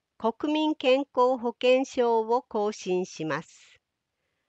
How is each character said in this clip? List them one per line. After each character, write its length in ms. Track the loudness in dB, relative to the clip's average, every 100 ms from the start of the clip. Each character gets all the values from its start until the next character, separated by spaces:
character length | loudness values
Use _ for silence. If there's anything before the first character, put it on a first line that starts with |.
| _ -6
国 340 | -4 -2 -2
民 220 | 0 0
健 320 | 0 2 2 0
康 280 | 0 2 2
保 180 | -4 -2
険 280 | 2 4 2
証 340 | 0 2 2
を 220 | 2 -2
更 280 | -2 -4 -4
新 360 | -4 -4 -2 -4
し 180 | -6
ま 160 | -6 -6
す。 400 | -8 -18 -20 _ _ _ _ _ _ _